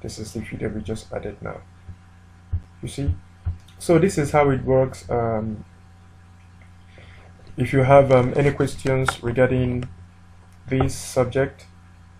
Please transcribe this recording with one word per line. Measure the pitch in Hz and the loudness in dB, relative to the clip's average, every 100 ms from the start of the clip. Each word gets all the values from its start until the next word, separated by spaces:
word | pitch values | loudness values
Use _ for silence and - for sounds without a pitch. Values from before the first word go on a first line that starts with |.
This | 120 - | -14 -12
is | 110 | -12
the | 113 | -10
video | 110 - 123 | -10 -8 -8
we | 107 | -8
just | 98 110 - | -8 -10 -10
added | 107 104 104 | -10 -10 -12
now. | 107 - - - - - - - - - - - - - | -12 -14 -18 -20 -20 -20 -20 -20 -20 -20 -6 -6 -6 -14
You | 131 | -12
see? | - 139 - - - - - - - | -6 -4 -4 -8 -12 -10 -10 -12 -10
So | - 170 | 2 4
this | 190 175 | 4 0
is | 143 | 0
how | 151 143 | 2 2
it | 131 | 2
works. | 123 131 131 - - | 0 2 0 -4 -6
Um, | 120 117 113 110 107 - - - - - - - - - - - - - - - - - - - - | -4 -2 -4 -6 -10 -14 -20 -20 -20 -20 -20 -20 -20 -20 -20 -20 -20 -20 -20 -20 -20 -20 -20 -14 -4
if | 123 | 0
you | 139 | 2
have, | 127 139 131 | 8 8 8
um, | 131 123 139 | 6 4 2
any | 143 | 2
questions | 139 135 - 139 131 131 - | 2 -2 -2 -2 0 0 -4
regarding | 120 120 127 127 127 123 127 - - - - - - - - | -2 2 2 2 -2 -2 -6 -12 -20 -20 -20 -20 -20 -18 -4
this | 131 135 - | 0 0 -2
subject, | - - 123 131 135 - - - - - - - | -6 -2 0 0 -2 -4 -20 -20 -20 -20 -20 -16